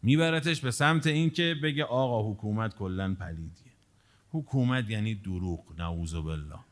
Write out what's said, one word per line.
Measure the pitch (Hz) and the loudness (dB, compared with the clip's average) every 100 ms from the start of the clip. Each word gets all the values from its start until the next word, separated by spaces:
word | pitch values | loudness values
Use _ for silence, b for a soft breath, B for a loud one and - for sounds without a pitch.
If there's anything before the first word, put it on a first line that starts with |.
میبرتش | 110 147 165 160 156 160 | 6 4 6 2 2 0
به | 131 | -2
سمت | 117 143 160 156 | 2 4 4 4
این | 151 165 | 4 2
که | 160 170 160 | 2 0 0
بگه | 151 147 | -2 -2
آقا | 147 123 131 120 107 | 0 2 2 2 0
حکومت | 101 107 107 110 - | -2 -2 -2 -2 -4
کلاً | 95 92 95 | -6 -2 -2
پلیدیه، | 95 87 82 82 85 - _ _ b b b b | -2 -6 -8 -10 -14 -20 _ _ b b b b
حکومت | 160 143 135 123 127 113 | -8 -2 2 2 2 0
یعنی | 107 107 | -2 -2
دروغ، | 107 98 92 92 82 - 82 | -4 -4 -4 -2 -4 -8 -8
نعوذ | 85 85 85 | -4 -4 -4
بالله. | 82 78 78 73 - - | -4 -4 -6 -8 -14 -18